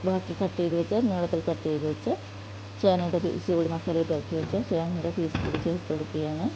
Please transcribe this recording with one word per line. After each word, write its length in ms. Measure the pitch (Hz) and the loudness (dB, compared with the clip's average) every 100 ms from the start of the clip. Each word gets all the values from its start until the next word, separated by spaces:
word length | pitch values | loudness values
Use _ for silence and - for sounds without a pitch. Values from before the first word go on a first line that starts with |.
| 180 | 2
ബാക്കി 260 | 185 185 170 | 0 -2 -2
കട്ട് 160 | 190 - | -2 2
ചെയ്ത് 140 | 175 170 | 2 2
വെച്ച, 140 | 170 208 240 | 2 2 2
നീളത്തിൽ 320 | 185 175 165 170 | 2 2 0 0
കട്ട് 160 | 160 156 | -2 0
ചെയ്ത് 180 | 151 151 | 0 0
വെച്ച 160 | 151 - 370 - - - - - - | -2 0 -2 -4 -14 -12 -12 -12 2
ചേനയുടെ 380 | 202 180 175 170 170 | 4 4 4 2 0
പീസ് 260 | - - 170 | -2 2 2
കൂടി, 120 | 165 | 2
മസാല 280 | 165 175 165 165 | 0 0 0 2
പുരട്ടി 240 | 156 143 165 | 0 -2 -4
വെച്ച 160 | 156 196 240 | 0 -2 0
ചേനയുടെ 420 | 170 165 175 165 170 | 0 0 -2 -2 0
പീസ് 200 | 165 - | -2 0
കൂടി 160 | 156 151 170 | -2 0 0
ചേർത്ത് 260 | 180 - | -2 -2
കൊടുക്കുകയാണ്. 560 | 156 151 156 151 156 208 | -4 -2 -4 -2 -2 -2